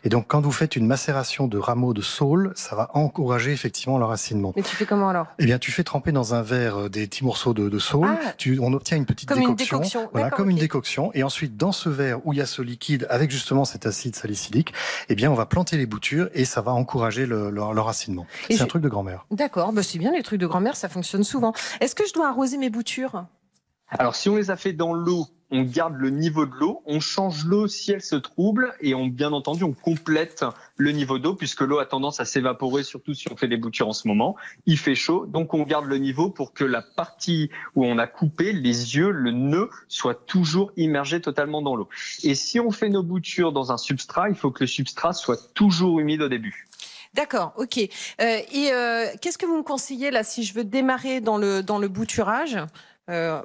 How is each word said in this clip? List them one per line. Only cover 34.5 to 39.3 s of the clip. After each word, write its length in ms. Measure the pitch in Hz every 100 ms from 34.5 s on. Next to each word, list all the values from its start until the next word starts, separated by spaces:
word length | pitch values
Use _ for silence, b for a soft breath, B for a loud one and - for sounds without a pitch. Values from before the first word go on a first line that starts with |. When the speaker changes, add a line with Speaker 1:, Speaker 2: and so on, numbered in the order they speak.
| B -
Speaker 3:
Il 100 | 156
fait 160 | -
chaud, 320 | 127 - 175 -
donc 300 | 151 160 160
on 80 |
garde 220 | 143 151 143
le 120 | 135
niveau 320 | 135 131 190
pour 240 | 190 135
que 100 | -
la 200 | 139 117
partie 640 | - - 165 - - 170 151 B B
où 100 | -
on 140 | 123 117
a 80 | 117
coupé, 480 | - 156 - 185
les 420 | 196 123 120 120 139
yeux, 140 | 190
le 220 | 170 120